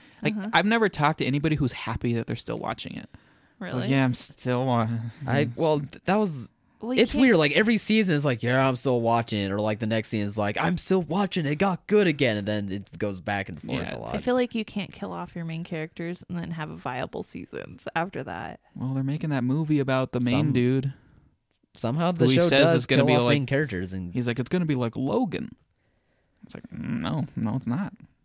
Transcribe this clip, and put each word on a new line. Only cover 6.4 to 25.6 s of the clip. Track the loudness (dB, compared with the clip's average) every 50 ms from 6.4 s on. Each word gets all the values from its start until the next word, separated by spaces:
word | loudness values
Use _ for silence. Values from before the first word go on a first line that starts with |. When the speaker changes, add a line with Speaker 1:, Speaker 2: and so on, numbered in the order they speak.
| -12 -14 _ _ _ _ _ _
Speaker 2:
Well, | -8 -2 2
you | 4
Speaker 3:
it's | 4 4 4
Speaker 2:
can't | 4
Speaker 3:
weird. | 6 6 6 6
Like, | 6 4 4
every | 4 4 4 4 2
season | 2 4 4 4 4 4 2
is | 2 2
like, | 0 0 0 0
"Yeah, | 2 2 4 4 2
I'm | 2
still | 0 0 0 2 2
watching | 2 2 2 2 0 0 -2 -2
it," | 0 0
or, | 0 0
like, | 0 0 -2 -2
the | -2 0
next | 0 0 -2 -2
season | -2 -2 -2 -2
is | -2 -2
like, | -2 0 0 0
"I'm | 0 0 0 -2
still | 0 0 0 0
watching | 0 0 0 0 0 0 -2 -2 -2 -2
it. | 0
It |
got | 0 0 0 0 -2 -2 2
good | 2 4 4
again," | 4 2 2 2 2 2 0
and | 0 -2
then | -2 -2 -2 -4
it | -6 -6 -8 -10 -8 -6
goes | -4 -4 -4 -6
back | -6 -4 -4 -4 -4 -6
and | -10 -12
forth | -8 -8 -6 -6
Speaker 1:
Yeah, | -6
Speaker 3:
a | -6 -8
Speaker 1:
it's | -8
Speaker 3:
lot. | -8 -6 -6
Speaker 2:
I | -4
feel | -2 0 0
like | 2 0 0 -2
you | -6 -8
can't | -6 -6 -8 -8 -8
kill | -10 -12 -10 -10 -8
off | -10 -10 -10 -10
your | -10 -8
main | -8 -8 -8 -8
characters | -8 -8 -8 -8 -8 -10 -10 -8 -8 -8 -10 -10 -10
and | -8 -8
then | -6 -6
have | -6 -8 -8 -8
viable | -10 -10 -8 -8 -6 -6 -6 -6 -6 -8 -10
seasons | -10 -12 -14 -14 -12 -12 -12 -12 -12 -14 -14 -14 -8 -6
after | -4 -4 -4 -6 -8 -8
that. | -8 -10 -10 -10 -12 -14 -16 _ _ _
Speaker 1:
Well, | -8 -6 -4 -4
they're | -2 -2
making | -2 -2 -2 -2 -2
that | -2 0 0
movie | 0 0 0 0 2 2 2
about | 2 2 0 0 0 -2
the | -2 -2
main | 0 2 2 2 2 4
Speaker 3:
Some | 4
Speaker 1:
dude. | 4 4 4 2 2 0 -2 -6 -8 _ _ _ _ _ _ _ _ _ _ _ _ _ _ -12
Speaker 3:
Somehow | -6 -4 -2 0 0 0 0
the | 2 4 4
Speaker 1:
Who | 6
he | 6 6
Speaker 3:
show | 6 6
Speaker 1:
says | 6 6 6
Speaker 3:
does | 6 6 4
Speaker 1:
is | 4
gonna | 4 4 4
Speaker 3:
kill | 6 6
Speaker 1:
be | 4
Speaker 3:
off | 4 6
Speaker 1:
like, | 4 4
Speaker 3:
main | 2 2 0
characters, | 0 0 0 0 -2 -4 -4 -4 -6
and | -6 -6 -4 -4
Speaker 1:
he's | -2 -2 -2
like, | -2 -2
"It's | -2 -2
gonna | 0 0 0
be | 0 0
like | 0 0 -2 -2
Logan." | -2 -2 0 2 2 0 0 -2 -4 -6 -8 -12 -18